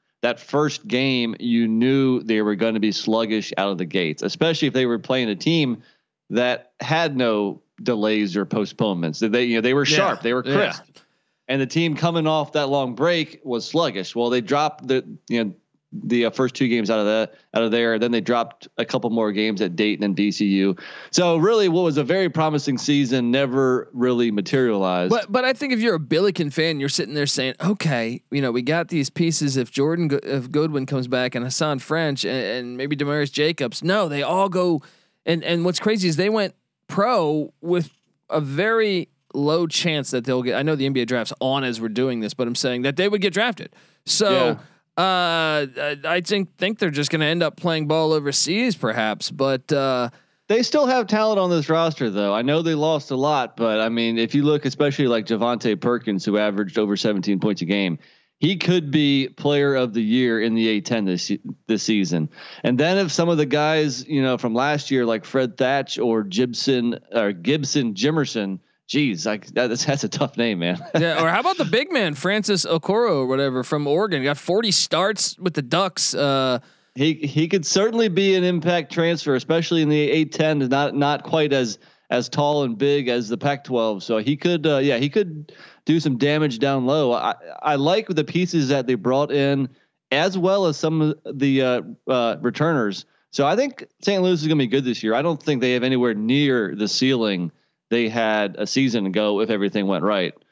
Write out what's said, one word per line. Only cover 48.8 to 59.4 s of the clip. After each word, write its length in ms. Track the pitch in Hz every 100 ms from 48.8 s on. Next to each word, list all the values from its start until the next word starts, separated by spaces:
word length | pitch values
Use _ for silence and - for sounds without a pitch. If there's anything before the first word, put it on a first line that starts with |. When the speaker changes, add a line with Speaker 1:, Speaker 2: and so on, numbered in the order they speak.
| 120 117 110 101 -
Speaker 2:
But, 420 | - 135 135 -
uh, 380 | 143 135 127 123 - _ _ -
Speaker 1:
They 140 | 220
still 240 | 240 302 262
have 180 | 254 208
talent 320 | 214 220 208
on 140 | 185
this 180 | 170 147
roster, 400 | 160 165 151 120
though. 240 | 98 101
I 80 | 104
know 220 | 127 151
they 100 | 165
lost 380 | 156 156 156 -
a 40 | 131
lot, 400 | 143 147 120 -
but, 240 | 113 110
I 100 | 110
mean, 280 | 117 117 113
if 160 | 113
you 80 | 143
look, 240 | 143 147 143
especially, 400 | - 147 139 135
like, 200 | 117 98
Javonte 520 | 110 117 120 120 101
Perkins, 460 | 120 120 - 98 107
who 140 | 104
averaged 400 | 107 101 101 110
over 180 | 107 101
seventeen 420 | 113 101 101 98
points 220 | 107 95
a 40 | 85
game, 340 | 101 95 80 - _ _ _
he 180 | 151 190
could 320 | - 180 147
be 400 | 151 147 139 131
player 380 | -